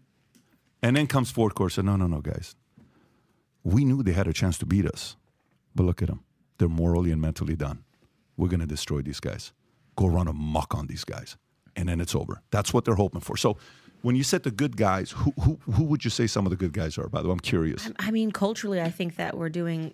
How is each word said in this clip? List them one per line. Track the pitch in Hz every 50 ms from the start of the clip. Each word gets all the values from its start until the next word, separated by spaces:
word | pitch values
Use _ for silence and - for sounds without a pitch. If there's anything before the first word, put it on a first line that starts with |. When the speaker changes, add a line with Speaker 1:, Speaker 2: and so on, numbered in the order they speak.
| _ _ _ _ _ _ _ _ _ _ _ _ _ _ _ _ -
Speaker 1:
And | 117 127
then | 147 151
comes | 131 135 135 120 127
fourth | - 120 113 104 -
quarter, | - 98 90 -
say, | -
"No, | 95 101 101
no, | 95 92
no, | 87 82 76
guys. | 73 80 - - 90 - - _ _ _ _ _ - _ _ _ _ _ _ _ _ _ _ _ _ _ _ _ -
We | 85 92 127 143
knew | 131 131 135 120
they | 95 85
had | 98 95
a | 82 78
chance | - 101 92 85 -
to | -
beat | 110 92 101 87
us. | 71 - - - - - _ _ _ _ _ _ _ _ _ _ _ -
But | - 92
look | 90 87 -
at | - -
'em. | - - - _ _ _ _ _ _
They're | - - 85
morally | 82 82 85 85 85 87 90 85
and | 80 78
mentally | 78 80 78 - 76 78 80
done. | 80 76 71 - - - _ _ _ _ _ _ _ _ _ _
We're | - 85 90
gonna | 90 85 82
destroy | 73 76 73 - - 78 71
these | 67 76 69 -
guys. | - - - - - - _ _ _ _ _ _ _ _ -
Go | - 98
run | 92 85 90 90
amok | 80 76 76 76 76 76 78 73 - -
on | - 71
these | 65 - - -
guys." | - - - - - - _ _ _ _ _ _ _ -
And | - 87 85
then | 87 85
it's | 85 - -
over. | - - - - - - -
That's | - 104 101 - -
what | 123 -
they're | 120 110
hoping | 95 104 90 - 87
for. | - - -
So | - - 117 107 - - - - - _ - _ _
when | - 123 123
you | 131 139
said | - - 175 -
the | 131
good | 104 98 147 143 117
guys, | 107 110 98 95 95 95 -
who, | - - - - - -
who, | - - 160 - - -
who | 104 104 165
would | 147 151 143 -
you | 117
say | - - 120
some | 107 - - 98
of | 90
the | 85
good | 85 95 85 76
guys | 104 85 78 -
are, | - 73
by | - - 76
the | 76
way? | 87 90
I'm | 82
curious. | - - - 87 80 80 - - - 226 - -
Speaker 2:
I, | 190
I | 214
mean, | 226 220 220 214
culturally, | 196 - 196 202 226 - - 202 196 175
I | 165 165
think | 170 - 180 170 165
that | - 170 - -
we're | - 165 165
doing, | 160 175 170 170 165 160 160 160